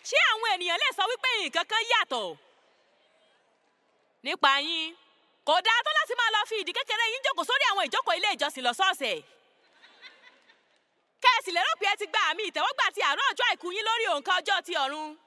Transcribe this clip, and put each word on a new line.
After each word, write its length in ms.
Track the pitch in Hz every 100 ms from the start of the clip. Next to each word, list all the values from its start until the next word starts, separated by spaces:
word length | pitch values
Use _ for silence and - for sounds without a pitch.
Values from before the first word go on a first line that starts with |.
ṣé 160 | - 554 659
àwọn 220 | 440 453
ènìyàn 280 | 370 359 339
lè 80 | 571
sọ 100 | -
wípé 240 | 381 494 523
nǹkan 320 | 466 330 320 349
kan 160 | 427
yàtọ̀? 520 | 453 466 359 254 190 147 _ _ _ _ _ _ _ _ _ _ _ _ _ _ _ _ _ _
Nípa 280 | 262 339 285 277
yín, 340 | 294 330 320 339 _ _ _ _ -
kò 80 | -
dáa 180 | 392 466
tó 80 | 494
láti 220 | 605 622
máa 160 | 480 466
lọ 100 | 440 427
fi 80 | 440
ìdí 160 | 339
kékeré 320 | 466 539 440 453
yín 160 | 466
jókòó 200 | 539 539
sórí 200 | 330 523 539
àwọn 180 | 403 320
ìjókòó 260 | - 523
ilé 140 | 349 415
ìjọsìn 340 | 370 285 262 247
lọ́sọ̀ọ̀sẹ̀. 500 | 240 381 370 254 170 - _ _ _ _ _ - - - - - _ _ _ _ _ _ _ _ _
Kẹ́ 100 | -
ẹ 100 | 466
sì 80 | 381
lérò 200 | 339 440 640
pé 100 | 392
ẹ 100 | 415
ti 100 | 415
gba 140 | 440
àmì 180 | 370 359
ìtẹ́wọ́gbà 420 | 415 311 370 554 453
ti 80 | 381
àárọ̀ 260 | 349 302 539
ọjọ́ 180 | - 480
àìkú 200 | - 349
yín 120 | 370 440
lórí 180 | 453 453
òǹkà 260 | 302 320
ọjọ́ 220 | 370 320 392
ti 100 | 339
ọ̀run. 340 | 339 269 302 311 311